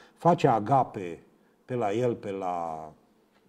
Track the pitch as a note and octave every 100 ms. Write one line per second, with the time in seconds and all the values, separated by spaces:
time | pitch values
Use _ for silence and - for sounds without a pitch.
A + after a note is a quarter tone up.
0 | - _ E3 F3 D3 A2+ G#2 C3+ A#2 A2
1 | F2+ D#2+ _ _ _ _ - B2+ G#2+ G#2+
2 | B2 A2 A2 G2 F2+ F2 E2 D#2+ D#2 -
3 | _ _ _ _